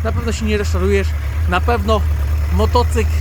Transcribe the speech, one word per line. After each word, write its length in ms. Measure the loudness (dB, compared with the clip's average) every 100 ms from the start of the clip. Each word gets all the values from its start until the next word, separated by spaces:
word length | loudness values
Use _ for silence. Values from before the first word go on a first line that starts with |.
Na 80 | -2
pewno 200 | -2 -2
się 140 | -4 -2
nie 120 | -2
rozczarujesz, 500 | 0 0 0 0 0 -2 -4 -2 0
na 120 | 0
pewno 400 | 0 0 0 0 2 0 0 0 0
motocykl 580 | 0 2 2 2 2 0 0